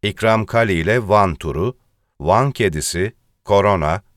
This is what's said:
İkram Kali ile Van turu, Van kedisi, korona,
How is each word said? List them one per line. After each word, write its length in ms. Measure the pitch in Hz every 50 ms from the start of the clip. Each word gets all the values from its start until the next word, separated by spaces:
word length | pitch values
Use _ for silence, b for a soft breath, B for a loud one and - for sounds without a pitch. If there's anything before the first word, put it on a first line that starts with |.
| -
İkram 440 | 104 98 - 110 110 110 110 104
Kali 260 | - - 117 117 107 92
ile 360 | 82 80 95 110 123 110 92
Van 260 | 104 107 101 92 78
turu, 420 | - - 78 67 78 92 123 131 _ _ _ _ _ _ _ _ -
Van 300 | 71 80 95 113 135 143
kedisi, 600 | 123 - 113 95 76 78 71 - - 85 95 107 - _ _ _ _ _ _
korona, 580 | - 104 101 95 104 101 90 76 78 85 95 - _ _